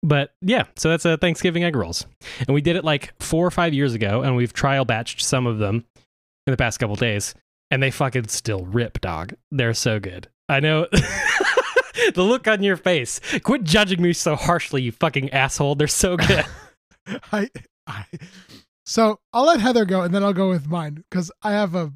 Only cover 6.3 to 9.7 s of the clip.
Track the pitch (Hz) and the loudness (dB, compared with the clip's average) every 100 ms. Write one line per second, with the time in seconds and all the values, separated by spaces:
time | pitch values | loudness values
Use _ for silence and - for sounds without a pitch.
6.3 | _ - 131 120 - 110 104 120 104 - | _ -4 0 0 0 -4 0 0 -2 -4
7.3 | - _ _ _ 131 135 - 135 127 110 | -10 _ _ _ 0 0 0 -2 0 -4
8.3 | - - 101 90 110 117 - 92 80 90 | -6 -4 -6 -2 -2 -2 -4 -6 -6 -8
9.3 | - _ 139 117 | -14 _ -2 0